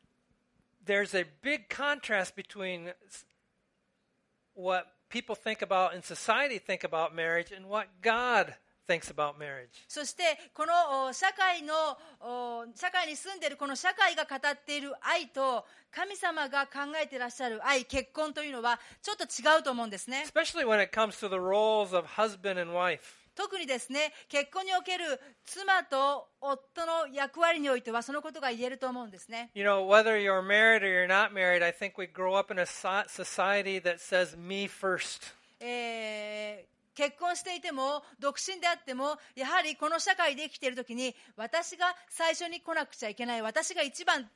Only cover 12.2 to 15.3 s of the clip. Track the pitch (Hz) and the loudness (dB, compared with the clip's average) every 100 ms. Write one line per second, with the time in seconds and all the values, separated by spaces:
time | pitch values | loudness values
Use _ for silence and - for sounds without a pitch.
12.2 | 233 247 240 233 233 233 359 370 330 294 | -10 -6 -6 -8 -10 -6 -2 0 -2 -4
13.2 | 370 392 311 277 277 262 359 392 381 330 | -10 -4 -4 -4 -6 -2 0 4 4 2
14.2 | 302 269 285 285 - 294 277 - - 339 | -4 -2 -2 -2 -4 -6 -6 -6 0 0
15.2 | 269 | -2